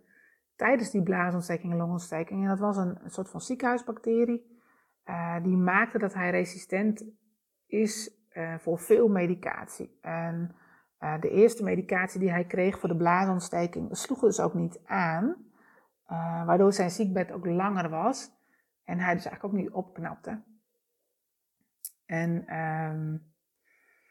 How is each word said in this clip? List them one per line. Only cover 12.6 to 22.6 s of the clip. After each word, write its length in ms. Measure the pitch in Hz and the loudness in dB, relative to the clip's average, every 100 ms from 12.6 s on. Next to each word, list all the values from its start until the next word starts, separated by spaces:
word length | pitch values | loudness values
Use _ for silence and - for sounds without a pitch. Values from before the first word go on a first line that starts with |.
| 185 190 | 2 0
voor 100 | 180 | -2
de 80 | 165 | 2
blaasontsteking 1000 | 170 180 190 185 - 170 170 170 165 185 | 4 4 4 0 -2 -2 -2 -4 -8 -8
sloeg 240 | - 262 | -6 2
dus 200 | 226 208 | 4 4
ook 140 | 170 | 0
niet 260 | 170 170 - | 0 -2 -6
aan, 520 | - 196 170 165 233 359 - _ _ _ _ _ - | -4 0 0 0 0 -2 -10 _ _ _ _ _ -10
eh, 400 | 165 165 165 - | -6 -4 -4 2
waardoor 260 | 180 196 | 6 6
zijn 180 | 196 180 | 4 0
ziekbed 420 | 170 208 185 180 | 0 0 0 -2
ook 140 | - 175 | -4 0
langer 420 | 175 196 196 165 | 0 2 0 -2
was 420 | 160 208 269 - _ _ _ _ _ | 0 0 -2 -8 _ _ _ _ _
en 140 | - 175 | -8 -2
hij 160 | 185 | 0
dus 100 | 180 | -2
eigenlijk 200 | - - | -4 -8
ook 160 | 196 196 | -4 -2
niet 100 | 185 | -2
opknapte. 720 | 190 180 - 165 - - 214 - _ _ _ _ _ _ _ _ _ _ _ _ _ - - - | -6 -8 -10 -10 -10 -10 -12 -14 _ _ _ _ _ _ _ _ _ _ _ _ _ -18 -18 -8
En, 400 | 165 170 170 - | -4 -2 -2 -4
ehm, 680 | 160 | -6